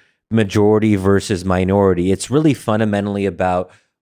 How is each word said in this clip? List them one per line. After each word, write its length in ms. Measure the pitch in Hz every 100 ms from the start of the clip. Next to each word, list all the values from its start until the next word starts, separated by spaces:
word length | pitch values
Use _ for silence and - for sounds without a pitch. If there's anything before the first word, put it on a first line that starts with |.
| _ _ -
majority 640 | 113 104 107 104 107 110 101
versus 480 | 95 98 - 92
minority. 640 | 92 90 92 98 98 87 90
It's 180 | 95 -
really 240 | 135 156
fundamentally 720 | 127 - 107 110 101 104 101 98
about 440 | 87 92 90 92 _ _ _